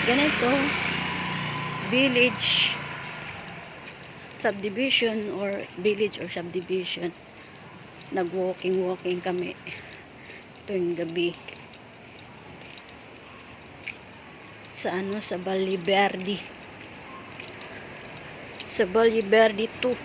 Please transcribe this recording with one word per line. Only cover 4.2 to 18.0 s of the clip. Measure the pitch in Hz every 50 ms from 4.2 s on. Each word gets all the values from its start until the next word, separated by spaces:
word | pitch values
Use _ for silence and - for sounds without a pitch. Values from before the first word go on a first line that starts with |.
| - - - - -
subdivision | 226 202 202 190 214 190 220 262 269 254 - 247 226 220 220 208 208 180 185
or | 202 196 202 202 - - - -
village | 180 214 208 196 214 202 - -
or | - 180
subdivision. | - 185 170 175 170 185 175 175 185 185 175 175 - - 175 175 - - - - - - - - - - - - - - - - - - - -
Nag-walking-walking | - 190 180 170 175 190 180 185 180 - - 180 185 185 185 180 185 180 - 180 180 175 175
kami | 185 180 180 175 - - - - - - - - - - - - - - - - - - - - - - - - -
tuwing | 202 185 175 175
gabi. | 175 165 170 165 165 175 170 175 170 - - - - - - - - - - - - - - - - - - - - - - - - - - - - - - - - - - - - - - - - - - - - - - - - - - - - - - - - - - - - - - - - - - - -
Sa | - - 214 170 185
ano, | 196 196 202 214 202
sa | - 196 175
Valle | 180 190 190 190 190 185 196 185
Verde. | 170 196 196 196 202 196 190 185 185 190 202 175 - - - - - - - - - - - - - - - - - - - - - - - - - - - - - - - -